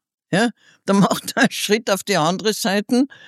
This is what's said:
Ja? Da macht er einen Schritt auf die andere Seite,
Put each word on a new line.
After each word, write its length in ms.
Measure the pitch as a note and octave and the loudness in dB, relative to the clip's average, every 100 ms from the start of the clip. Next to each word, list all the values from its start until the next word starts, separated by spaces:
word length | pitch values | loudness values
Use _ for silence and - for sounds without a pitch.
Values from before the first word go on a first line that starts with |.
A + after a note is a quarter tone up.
| _ _ _ | _ _ _
Ja? 180 | F3 A#3 - _ _ - | -2 -2 -4 _ _ 0
Da 80 | |
macht 380 | G3 G#3+ - F3 - | 2 4 2 -4 0
er 80 | |
einen 80 | B3 | 0
Schritt 380 | - - G#3+ A3 | 0 -2 -2 0
auf 140 | F#3+ | -4
die 140 | - F#3+ | 0 0
andere 360 | D3+ F#3 F#3+ | 2 0 -4
Seite, 520 | G#3 - G3 G3+ B3 C4+ - | -4 -2 -2 0 0 0 -6